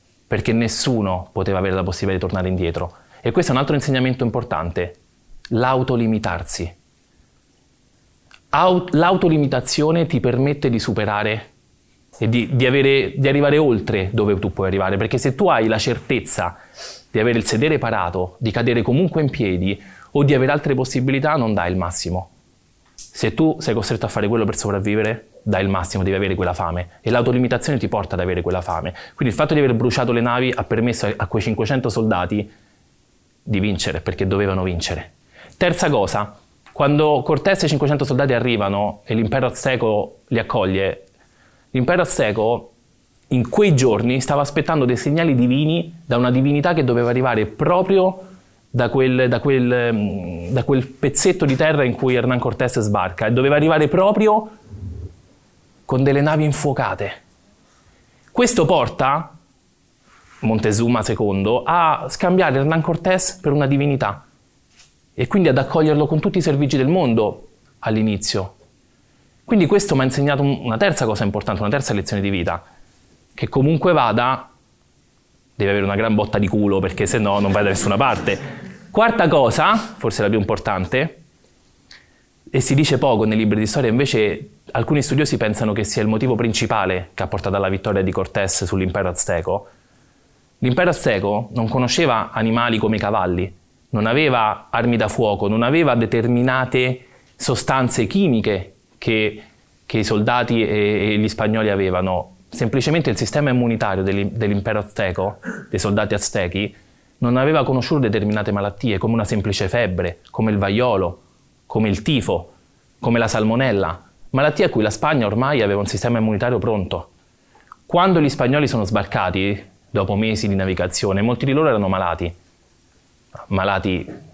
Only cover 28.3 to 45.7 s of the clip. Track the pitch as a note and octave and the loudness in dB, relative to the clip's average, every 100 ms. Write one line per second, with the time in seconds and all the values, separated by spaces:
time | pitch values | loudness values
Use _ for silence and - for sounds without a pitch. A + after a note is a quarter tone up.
28.3 | F2+ F2 F2+ F2 E2 D#2+ - - - B2 | -2 -2 -4 -4 -6 -6 -10 -12 -4 -2
29.3 | G#2 D3+ D#3 C3+ A2+ A#2+ B2 B2 A#2+ A#2+ | 0 0 2 2 2 0 0 0 0 0
30.3 | B2 B2+ A2+ - A2 A#2+ A2+ G#2 G#2 F#2 | 0 -2 -2 -4 -2 -2 -2 -4 -4 -4
31.3 | A2+ A2+ G#2+ A2 C3+ A#2+ A#2 A2 F2+ F#2+ | -4 -2 -2 -2 -2 -2 -2 0 0 -2
32.3 | G#2 G2+ - _ _ _ _ _ _ _ | -4 -6 -10 _ _ _ _ _ _ _
33.3 | _ - G2+ G#2 F2+ - D#2 - F2+ F#2+ | _ -6 -2 -2 -2 -4 -6 -6 -4 0
34.3 | G2 G2+ F#2+ F#2 E2+ - E2+ - _ _ | 0 0 0 -2 -2 -4 -6 -10 _ _
35.3 | - - - F3+ F3 E3+ B2+ F#2+ G#2 G2+ | -20 -16 -2 0 2 2 2 0 -2 -4
36.3 | - _ _ - - C#3+ D3 D3+ D3 - | -10 _ _ -12 0 2 4 4 2 0
37.3 | D3 G3 G3 D3+ C#3+ C#3+ C#3+ C#3+ C3 C#3 | 0 0 0 0 0 0 0 0 0 2
38.3 | A#2+ B2 A2+ G2 G2+ G#2 - - A2+ G#2+ | 2 2 0 0 0 -2 -4 -4 -2 0
39.3 | C3+ B2+ - C#3 B2+ A2+ G#2 - - - | 0 0 -2 -2 0 0 0 -2 -10 -6
40.3 | A2+ A2 A#2 F#2+ F#2+ F#2+ - - _ _ | -4 -2 -2 0 0 -2 -4 -12 _ _
41.3 | _ _ _ _ C3 B2+ F3 E3+ - A2+ | _ _ _ _ -2 0 2 2 0 0
42.3 | G#2+ A2 A2+ - _ _ _ _ - - | 0 0 -2 -6 _ _ _ _ -20 -4
43.3 | B2+ A2+ - G#3 C#3 B2+ G#2+ A#2 C3 B2+ | -2 0 2 4 4 4 2 2 0 0
44.3 | C#3+ C#3 E3 D3+ D#3+ B2 B2 D3 D#3 E3 | 0 0 -2 0 0 2 0 0 0 2
45.3 | B2 B2 C3+ D3+ | 2 2 2 0